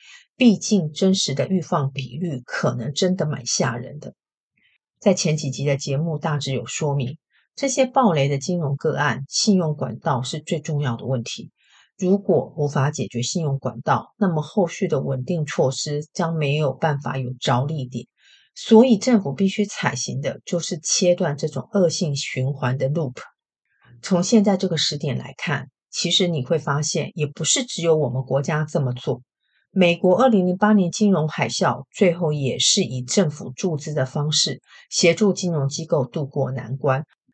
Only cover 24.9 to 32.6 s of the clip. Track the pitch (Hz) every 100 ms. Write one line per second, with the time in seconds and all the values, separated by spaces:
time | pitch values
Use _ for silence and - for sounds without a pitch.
24.9 | 147 151 123 - - - 139 - _ _
25.9 | - 170 - 180 160 - 160 - 143 151
26.9 | 160 135 - 147 - 156 285 247 - 165
27.9 | 156 131 127 127 135 147 156 151 170 131
28.9 | 123 - 123 - _ _ _ _ 190 175
29.9 | 170 180 185 262 208 180 185 208 208 175
30.9 | - 208 175 156 - 117 - 160 120 -
31.9 | - 190 175 160 151 131 -